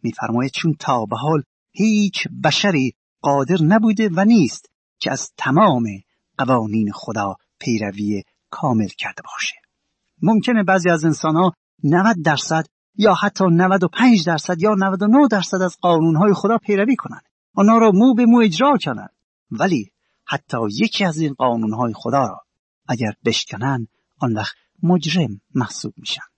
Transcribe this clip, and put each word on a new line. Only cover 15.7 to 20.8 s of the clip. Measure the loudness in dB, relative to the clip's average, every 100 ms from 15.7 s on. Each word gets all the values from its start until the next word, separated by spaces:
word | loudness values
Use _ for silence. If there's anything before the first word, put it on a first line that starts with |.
| -2
قانون‌های | 0 2 2 2 2
خدا | 2 0 -2
پیروی | 0 0 0 -2
کنند، | -4 -16 _ _ _
آنها | 2 4 6
را | 6
مو | 6 4
به | 4 4
مو | 6
اجرا | 4 2 2 2
کنند، | -2 -8 -12 _ _ _ _
ولی | -4 -2 -2 -4 _ _ _
حتی | -10 -10 _ -4 -4
یکی | -2